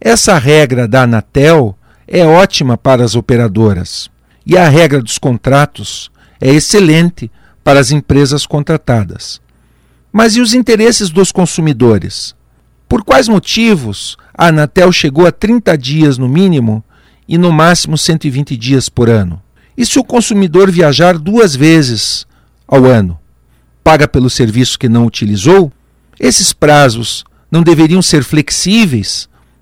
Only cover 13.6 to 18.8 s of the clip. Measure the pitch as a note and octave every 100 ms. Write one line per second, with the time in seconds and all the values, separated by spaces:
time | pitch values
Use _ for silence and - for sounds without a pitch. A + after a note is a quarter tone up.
13.6 | A3+ G3 A#2 G2+ - - _ - E3+ D#3
14.6 | D3+ - F3+ F3 D#3+ C3+ F3 - G3+ A#3+
15.6 | - D#3 B2+ D3+ D3+ B2+ B2+ D3 G3 D#3+
16.6 | A#2 A2 - _ _ _ - E3 F3 D#3
17.6 | E3 F3+ - D3+ - D#3+ D3+ C3 D3 C3
18.6 | A#2 C3+